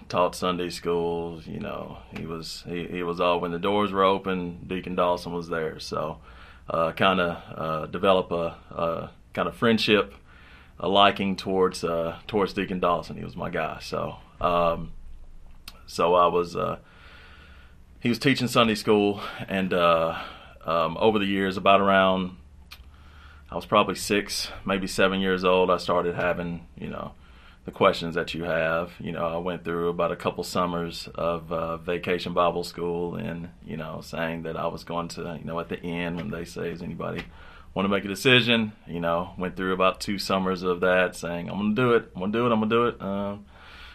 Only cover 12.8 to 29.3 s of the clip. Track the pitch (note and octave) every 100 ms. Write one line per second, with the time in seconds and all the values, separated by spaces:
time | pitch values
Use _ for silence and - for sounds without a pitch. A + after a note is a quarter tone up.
12.8 | F2+ E2+ D#2 - E2+ F2 F2 E2+ D#2 D2+
13.8 | - E2+ E2 D#2 - - F2 F2 E2+ E2+
14.8 | E2 - - - - - - - - -
15.8 | - - F2 F2+ F2 F2 E2+ F#2 F2 E2+
16.8 | - - - - - - - - - -
17.8 | - - B2 A2+ C#3+ C3 A#2 B2+ A2+ G#2
18.8 | - G#2 G2+ G2+ - - A#2 F#2+ F#2+ F2+
19.8 | E2+ E2 D#2+ - - - - - - E2
20.8 | E2 E2 A2 G#2+ G2 G2 G2 F#2 F#2+ G2
21.8 | G2 G2 F#2+ F#2+ F2+ - - - - -
22.8 | - - - - - - - F2+ - G#2+
23.8 | G2 F2+ - G#2 G2+ - - - F#2+ G2
24.8 | F#2 - F#2+ F#2+ F#2+ F#2 F#2 F#2 F#2 F2
25.8 | - F2 F2 F2 F2 E2+ E2+ E2+ - -
26.8 | E2 D2 D2+ - - - - - - -
27.8 | G2 F2 E2+ E2 E2 D#2+ E2+ D#2+ D#2+ E2
28.8 | F2+ - E2+ E2 E2+